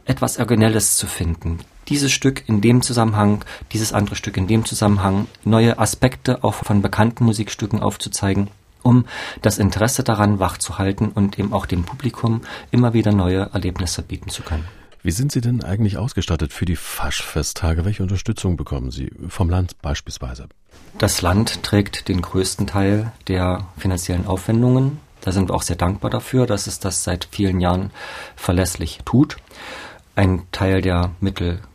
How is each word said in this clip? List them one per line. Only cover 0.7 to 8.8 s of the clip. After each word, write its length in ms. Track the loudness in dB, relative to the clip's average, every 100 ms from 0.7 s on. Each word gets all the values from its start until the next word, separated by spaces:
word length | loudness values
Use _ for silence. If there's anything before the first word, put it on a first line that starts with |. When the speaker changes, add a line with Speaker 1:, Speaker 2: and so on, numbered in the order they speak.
| 4 2 0
Speaker 1:
zu 120 | -2
finden. 520 | -4 -2 -2 -4 -6 -8 -20 -4
Dieses 220 | 0 2
Stück 360 | 2 2 0 0
in 140 | 4
dem 200 | 6 6
Zusammenhang, 640 | 4 2 2 4 4 2 -2 -16 -10
dieses 180 | -6 -2
andere 240 | 0 -2 -4
Stück 220 | -6 -2
in 100 | 2
dem 160 | 2
Zusammenhang, 640 | 2 0 2 4 2 0 -2 -4
neue 360 | 2 4 6 4
Aspekte 640 | 0 2 0 0 -2 0
auch 100 | 0
von 280 | -2 2 2
bekannten 440 | 2 2 0 4 2
Musikstücken 560 | 2 -4 -4 -4 0
aufzuzeigen, 680 | -2 -4 -8 -2 0 0 -2 -6 _ _